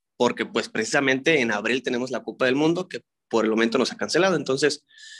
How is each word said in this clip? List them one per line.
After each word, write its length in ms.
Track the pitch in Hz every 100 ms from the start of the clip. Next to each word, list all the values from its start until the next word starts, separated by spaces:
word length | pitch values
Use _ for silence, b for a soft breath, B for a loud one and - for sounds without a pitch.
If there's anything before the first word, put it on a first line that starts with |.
| _ -
porque, 300 | 120 120 110
pues, 220 | 113 -
precisamente 720 | - 110 147 135 131 139 156
en 100 | 117
abril 320 | 104 107 131
tenemos 280 | 131 120 127
la 120 | 117
Copa 220 | 113 -
del 100 | 127
Mundo, 340 | 135 156 170 185
que 120 | 127 _ _ -
por 160 | 113
el 60 | 110
momento 280 | 110 113 127
nos 140 | 117
ha 40 | -
cancelado. 400 | 101 151 190 165
Entonces, 480 | 131 135 147 - B B B B